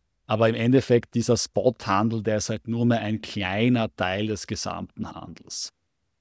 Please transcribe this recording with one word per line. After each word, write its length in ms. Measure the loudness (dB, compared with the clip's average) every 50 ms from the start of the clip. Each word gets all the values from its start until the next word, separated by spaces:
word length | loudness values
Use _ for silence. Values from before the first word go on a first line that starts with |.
| _ _ _ _ _
Aber 220 | -2 2 4 4 4
im 60 | 4
Endeffekt, 600 | 2 2 4 4 4 4 4 2 2 2 _ -2
dieser 220 | -2 2 2 2
Spot-Handel, 840 | 2 0 -2 -2 2 2 2 0 0 -2 0 0 2 2 0 -2 -2 -2
der 160 | -2 -2 -2
ist 100 | -2 -4
halt 180 | -6 -6 -6
nur 200 | -6 -2 0 2
mehr 140 | 2 2 2
ein 200 | 0 -4 -4 -4
kleiner 760 | -6 -8 -6 -4 -4 -2 0 2 2 2 2 2 0 -4 -4
Teil 340 | -4 -4 -2 -2 -2 -2 -2
des 180 | -4 -6 -6
gesamten 680 | -8 -8 -6 -6 -6 -8 -8 -10 -12 _ -12 -12 -12 -12
Handels. 560 | -14 -16 -16 -18 -20 -16 -12 -10 -10 -10 -10 -12 _ _ _ _ _ _ _ _ _